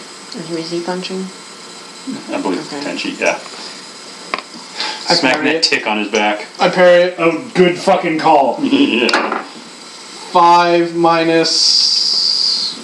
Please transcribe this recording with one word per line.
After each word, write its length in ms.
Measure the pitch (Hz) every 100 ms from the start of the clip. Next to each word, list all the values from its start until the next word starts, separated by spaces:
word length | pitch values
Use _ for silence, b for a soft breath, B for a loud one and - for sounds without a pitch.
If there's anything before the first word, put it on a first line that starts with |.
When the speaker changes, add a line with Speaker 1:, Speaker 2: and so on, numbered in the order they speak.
| - - - 226
Speaker 1:
And 100 | 160
who 100 | 165
is 140 | 165
he 100 | 170
punching? 420 | 175 180 185 190 185 - - - - - - - - - -
Speaker 2:
I 120 | -
believe 240 | 131 - -
Speaker 1:
Okay. 80 | 143 143
Speaker 2:
Tenchi, 320 | - - -
yeah. 200 | 92 - - B B B B - - - - - - - - - B B B
Speaker 3:
I 60 | -
Speaker 2:
Smacking 260 | 131 151
Speaker 3:
parry 40 | 143
Speaker 2:
that 20 | 165
Speaker 3:
it. 60 |
Speaker 2:
tick 240 | - 135 -
on 120 | 107
his 100 | 101
back. 380 | 107 104 104 - -
Speaker 3:
I 100 | 185
parry 340 | 180 180 175
it. 120 | 180 175
Speaker 4:
Oh, 320 | 170 156 -
good 240 | 180 180 -
fucking 420 | - 180 165 156
call. 400 | 147 147 135 -
Speaker 2:
<laughs> 40 |
Yeah. 800 | 135 139 143 120 113 - - - - - - - - - - - -
Speaker 3:
Five 600 | 180 175 170 175 175 170 170
minus, 1800 | 170 165 165 165 160 - - - - - - - - - - - - -